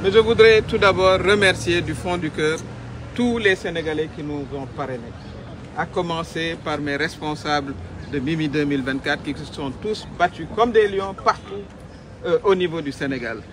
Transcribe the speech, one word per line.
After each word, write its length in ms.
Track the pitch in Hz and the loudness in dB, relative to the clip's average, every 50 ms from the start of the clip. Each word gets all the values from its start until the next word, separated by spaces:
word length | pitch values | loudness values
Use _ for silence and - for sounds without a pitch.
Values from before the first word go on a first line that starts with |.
| - | 2
Mais 80 | 196 | 6
je 60 | 190 226 | 6 6
voudrais 440 | 220 220 233 220 220 226 220 220 214 | 6 6 8 8 8 10 10 8 4
tout 140 | - - 214 | 2 0 4
d'abord 420 | 196 202 190 175 185 185 185 185 | 6 6 6 6 6 4 4 4
remercier 640 | 180 180 208 208 196 185 180 - - 170 170 175 | 4 4 4 6 6 4 4 2 0 0 0 0
du 120 | 170 151 156 | 0 -2 -6
fond 240 | - - 185 175 180 | -6 -2 -2 -2 -2
du 120 | 175 156 | -2 -4
cœur 280 | 151 - 156 151 160 160 - - - - - - - - - - - | -2 0 0 0 0 -2 -6 -10 -12 -12 -12 -12 -12 -12 -12 -12 -2
tous 220 | - 240 240 233 233 | 0 0 2 2 2
les 180 | 220 202 190 | 4 2 2
Sénégalais 540 | 185 - 196 165 170 160 156 156 151 156 160 - | 2 0 -4 -4 -4 -4 -2 -2 -2 -2 -4 -4
qui 80 | - 151 | -8 -8
nous 220 | 147 147 147 143 127 143 143 | -6 -6 -6 -6 -6 -8 -8
ont 80 | 135 123 - | -8 -8 -8
parrainés, 380 | - 143 - 131 120 117 - - - - - - - - - - - - - - - | -8 -6 -6 -6 -8 -10 -12 -14 -14 -14 -14 -14 -14 -14 -14 -14 -14 -14 -12 -6 -6
à 80 | 165 | -6
commencer 720 | 175 - 190 175 170 170 165 165 160 - 170 165 165 165 165 - | -4 -2 -4 -2 -2 -2 -4 -4 -6 -6 -6 -4 -4 -4 -6 -4
par 160 | 170 151 147 | -4 -4 -4
mes 180 | 147 147 143 139 | -2 -2 -2 0
responsables 760 | 147 165 - - - 151 151 151 - 156 147 147 139 139 135 - - - - - - - | -2 -2 -4 -4 -6 -6 -6 -4 -2 0 0 0 0 -2 -8 -10 -10 -12 -12 -12 -12 -6
de 80 | 127 143 | -6 -4
Mimi 300 | 127 139 165 160 156 151 | -2 0 0 0 0 0
deux 160 | 135 151 147 | 0 0 0
mille 180 | 143 143 139 131 | 2 0 0 0
vingt-quatre 400 | 135 135 135 127 139 147 151 156 | -2 -4 -2 -2 -2 -2 -2 -2
qui 100 | 151 143 | -8 -8
se 120 | - 151 139 - | -8 -8 -12 -8
sont 180 | - 151 139 127 - | -8 -6 -6 -8 -6
tous 240 | - 208 214 208 - - - - | -4 -6 -6 -6 -6 -12 -2 0
battus 300 | 170 180 - - 165 156 - | 0 0 0 -4 -10 -8 2
comme 160 | 208 226 247 | 2 2 6
des 160 | 226 220 214 202 | 6 6 6 6
lions 260 | 196 190 190 196 190 | 2 -2 -4 -4 -6
partout, 500 | - - 226 - - - 403 392 202 403 - - - - - - - - - - - - | -2 0 0 0 0 -2 -10 -10 -10 -10 -12 -14 -18 -18 -18 -18 -18 -18 -18 -18 -10 -2
euh, 140 | 165 175 160 - | 0 0 2 4
au 120 | 208 196 | 4 4
niveau 260 | 185 180 175 160 165 | 4 4 0 -2 -4
du 100 | 156 143 | -4 -6
Sénégal 460 | 131 - 151 135 139 131 120 113 113 104 98 - | -6 -4 -4 -4 -4 -4 -4 -6 -6 -8 -10 -14